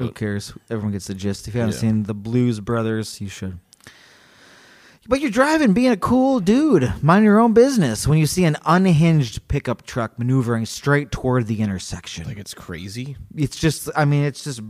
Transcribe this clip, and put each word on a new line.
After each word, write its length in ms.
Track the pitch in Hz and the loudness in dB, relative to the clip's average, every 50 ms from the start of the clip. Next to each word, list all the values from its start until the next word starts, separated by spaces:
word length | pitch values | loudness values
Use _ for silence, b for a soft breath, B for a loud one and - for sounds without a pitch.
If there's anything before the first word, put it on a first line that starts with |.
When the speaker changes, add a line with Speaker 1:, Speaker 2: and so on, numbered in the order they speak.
| 123 | -8
Speaker 1:
But 80 | 113 - | -8 -6
Speaker 2:
cares? 380 | - 110 104 101 101 - - - - - - | -6 -6 -4 -4 -6 -8 -10 -14 -18 -12 -8
Everyone 220 | 113 107 104 104 | -6 -4 -4 -4
gets 160 | 101 98 - | -4 -6 -6
the 60 | - 98 | -8 -8
gist. 340 | 95 95 101 98 - - | -6 -6 -6 -6 -6 -8
If 60 | 110 104 | -8 -6
you 60 | 120 | -4
haven't 140 | 117 107 85 | -2 -4 -2
Speaker 1:
Yeah. 60 | - | -2
Speaker 2:
seen 220 | 113 110 110 110 104 | 0 0 0 0 -2
the 100 | 98 107 | -4 -6
Blues 460 | 104 101 113 117 123 123 123 113 107 | -8 -6 -2 0 2 2 2 0 -2
Brothers, 640 | 98 110 120 117 110 110 110 110 107 - - - | -4 -4 -4 -2 -2 -2 -4 -4 -6 -8 -10 -12
you 80 | 104 98 | -12 -12
should. 300 | - - 95 92 90 87 - _ _ _ b b b b b b b b b b b b b b b b b b b b b b b b b | -12 -10 -10 -12 -12 -12 -18 _ _ _ b b b b b b b b b b b b b b b b b b b b b b b b b
But 140 | b 247 277 | b -2 0
you're 80 | 311 269 | 0 0
driving, 420 | 190 247 269 302 311 320 302 220 180 | 2 2 2 4 4 4 4 4 4
being 180 | 233 247 254 | 4 4 2
a 60 | 233 | 2
cool 420 | 175 - - 240 254 254 269 269 247 | 0 0 2 2 4 4 4 2 2
dude, 520 | 175 185 220 269 311 311 247 151 127 123 - - 139 | 2 2 2 4 4 4 4 4 2 0 -2 0 2
mind 220 | 151 175 208 220 | 4 6 6 6
your 140 | 214 202 220 | 6 6 6
own 140 | 233 240 214 | 4 4 6
business, 540 | 233 247 277 277 226 165 120 110 - - | 6 4 6 4 2 2 2 0 -2 0
when 100 | 131 151 | 2 2
you 80 | 160 151 | 2 2
see 180 | 143 - 185 180 | 2 2 2 2
an 140 | 156 151 - - | 2 0 0 0
unhinged 840 | 156 165 185 190 190 165 147 170 165 160 151 131 110 - - - | 2 2 4 4 4 4 6 6 4 4 4 2 0 -4 -10 -6
pickup 380 | - - 143 - - 117 - _ | -4 -4 -4 -2 -4 -6 -6 _
truck 320 | - - 127 113 110 _ | -8 -6 -4 -6 -4 _
maneuvering 480 | - 123 123 131 135 120 117 117 113 113 | -4 -2 0 0 2 2 0 0 -2 -2
straight 460 | - - - - 143 143 143 147 - | -6 -8 -4 0 2 2 2 0 -2
toward 340 | - - - 127 127 127 117 | -6 -4 -2 0 0 0 0
the 160 | 107 113 104 | -2 -2 -2
intersection. 640 | 110 101 95 90 - - - 87 - - - 87 82 | -2 -2 -4 -4 -8 -10 -12 -12 -12 -12 -12 -12 -10
Speaker 1:
Like 140 | 76 - 104 | -10 -12 -12
it's 160 | 98 - - | -14 -16 -18
crazy? 600 | - - - 90 80 90 101 98 120 131 143 131 - - - - | -16 -14 -14 -12 -12 -12 -12 -12 -12 -12 -12 -12 -16 -16 -12 -6
Speaker 2:
It's 200 | 151 147 - - | -4 -4 -4 -4
just, 320 | - - 160 - - - 214 - | -2 -2 -2 -2 -2 -6 -6 -4
I 100 | 156 151 | -2 0
mean, 180 | 143 147 143 143 | 2 2 0 0
it's 200 | 143 131 - - | -2 -4 -8 -10
just 180 | 151 131 117 107 107 | -12 -12 -12 -12 -16